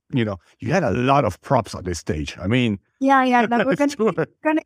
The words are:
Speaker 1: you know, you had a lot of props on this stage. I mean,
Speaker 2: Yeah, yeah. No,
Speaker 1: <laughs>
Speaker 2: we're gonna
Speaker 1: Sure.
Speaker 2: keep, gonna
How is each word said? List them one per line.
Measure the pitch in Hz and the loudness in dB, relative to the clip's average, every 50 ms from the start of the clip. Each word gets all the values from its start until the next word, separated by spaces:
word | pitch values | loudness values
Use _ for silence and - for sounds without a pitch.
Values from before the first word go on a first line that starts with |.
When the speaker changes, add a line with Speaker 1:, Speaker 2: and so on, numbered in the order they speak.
| _ - - | _ -6 -2
Speaker 1:
you | 135 113 | -2 -2
know, | 104 98 90 _ _ _ - | -2 -4 -8 _ _ _ -10
you | - 113 | -6 -2
had | 143 196 165 | 0 0 0
a | 117 | 0
lot | 92 127 123 131 139 147 143 | 0 0 2 2 2 2 2
of | 87 82 - | 0 -2 -4
props | - - 139 120 104 - - | -4 0 0 0 0 -2 -8
on | - 90 | -10 -8
this | 90 87 - | -6 -8 -8
stage. | - - - 76 73 - - - | -6 -6 -4 -4 -4 -8 -10 -8
I | 87 92 | -4 -2
mean, | 117 127 123 117 104 98 _ _ _ - | 0 0 2 0 -2 -4 _ _ _ -4
Speaker 2:
Yeah, | 262 269 277 269 262 | 0 2 4 4 4
yeah. | 254 247 240 | 4 2 2
No, | 233 208 240 240 | 2 2 2 0
Speaker 1:
<laughs> | 233 | 0
Speaker 2:
we're | 262 - | 0 0
gonna | - 285 285 | 0 0 -2
Speaker 1:
Sure. | 285 - 220 220 170 | 0 0 -2 -2 0
Speaker 2:
keep, | 170 156 - _ _ - | -2 -4 -6 _ _ -2
gonna | 311 311 320 - | -2 0 -2 -2